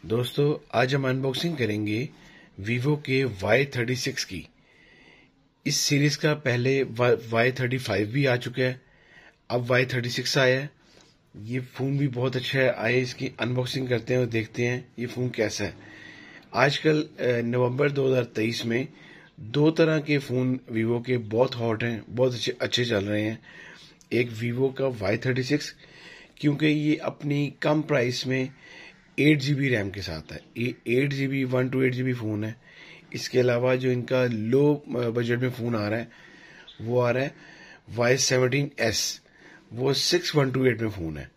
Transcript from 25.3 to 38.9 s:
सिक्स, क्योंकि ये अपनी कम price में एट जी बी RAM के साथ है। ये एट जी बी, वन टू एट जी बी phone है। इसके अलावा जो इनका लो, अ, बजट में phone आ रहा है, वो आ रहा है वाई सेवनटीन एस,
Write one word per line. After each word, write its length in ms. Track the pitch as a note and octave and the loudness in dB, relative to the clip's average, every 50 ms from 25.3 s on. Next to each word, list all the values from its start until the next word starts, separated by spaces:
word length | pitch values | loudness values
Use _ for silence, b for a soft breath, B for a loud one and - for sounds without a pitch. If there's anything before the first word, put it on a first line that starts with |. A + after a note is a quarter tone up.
| B2 C3 | -2 -2
सिक्स, 320 | B2+ C3 C#3+ D3 - - - B B B B B B B B B B B B - | 0 0 -2 -2 -2 -6 -14 B B B B B B B B B B B B 0
क्योंकि 260 | - D3 C#3+ B2+ D3+ | 0 0 2 2 2
ये 300 | D3+ D3 D3+ D3 D3+ D3+ | 2 2 2 2 2 0
अपनी 580 | - - C3+ - - - D3 C#3+ C#3+ D3 C#3 - _ | 0 -2 -6 -6 -4 -4 -2 0 0 -2 -2 -4 _
कम 200 | - D3+ D3+ D#3 | 0 2 2 2
price 440 | D3+ D3+ D3 C3+ A#2+ B2 B2 - - | 0 0 0 2 2 0 -2 -4 -4
में 260 | B2+ C3 C3 C3 C3 B B B B B B B B B B B B _ - | -2 -2 -2 -2 -4 B B B B B B B B B B B B _ 4
एट 200 | C3+ D3+ D#3 C#3+ | 4 4 4 4
जी 160 | B2+ C#3 D3 | 2 0 0
बी 140 | C3 C#3 C3+ | 0 2 2
RAM 220 | B2 G#2+ G2 G2 | 2 0 0 -2
के 120 | F2+ G2+ | -6 -8
साथ 300 | F2 F2 E2 D#2 D2+ - | -8 -8 -8 -10 -10 -12
है। 80 | D2+ D2+ - - - A2+ | -16 -16 -16 -14 -8 -4
ये 160 | A#2+ - - - _ A2+ | -4 -4 -4 -6 _ 0
एट 240 | A#2+ B2+ C#3+ C#3+ | 2 2 2 0
जी 140 | C#3 C#3 C#3 | 0 -2 -2
बी, 180 | C3+ C3+ C3+ C3 | -2 -2 -2 -2
वन 240 | B2+ B2+ B2+ B2+ B2+ | 0 0 0 0 0
टू 140 | C3 C3 | 0 2
एट 120 | C3 B2+ B2 | 2 2 0
जी 80 | B2 | 0
बी 100 | B2+ C3 | -2 -2
phone 320 | B2 A#2+ A2+ G#2+ G#2+ G#2 G#2+ | -2 -2 -2 -4 -2 -2 -4
है। 120 | A2+ A#2 - B B B B B B B B B B | -6 -8 -10 B B B B B B B B B B
इसके 260 | - B2 - - - B2+ | -10 -10 -8 0 2 2
अलावा 380 | B2 B2 A#2+ A#2+ B2 B2+ B2+ | 4 4 2 2 2 2 2
जो 140 | B2+ C3 B2+ | 2 2 0
इनका 340 | B2 B2 A2+ - C3 B2+ B2+ | 0 0 -2 0 0 2 2
लो, 500 | B2 A#2+ G#2+ G#2+ A2+ B2+ C#3 C#3+ D3 D3 | 2 0 -2 0 2 4 4 4 4 2
अ, 160 | C#3+ D3 - | 0 -4 -6
बजट 480 | - B2 A#2+ A#2 A2+ B2 A#2 A#2 B2 B2 | -4 -2 -2 -2 0 -2 0 0 0 0
में 120 | B2+ B2+ | 0 -2
phone 260 | B2+ A#2+ A2+ A#2+ A#2 | -2 -4 -4 -2 -2
आ 120 | G#2+ G#2 G#2 | 0 0 0
रहा 100 | A2 A#2 | -2 -2
है, 140 | A#2 - B B B B B B B B B B B B B - | -4 -8 B B B B B B B B B B B B B -10
वो 200 | A2 A2+ A#2+ B2 | -6 0 2 2
आ 100 | B2 A#2+ | 2 2
रहा 120 | A#2+ B2+ | 2 0
है 120 | C3+ D#3+ B B B B B B B B B B B - | -2 -4 B B B B B B B B B B B -10
वाई 260 | G2 A2+ A#2+ A#2+ C3 | -2 0 4 4 4
सेवनटीन 540 | C3+ - - C3+ B2+ B2+ B2+ B2+ C#3+ C#3+ - - - | 4 4 2 4 4 4 4 2 0 -2 -2 -2 0
एस, 420 | A#2 A2+ | 0 0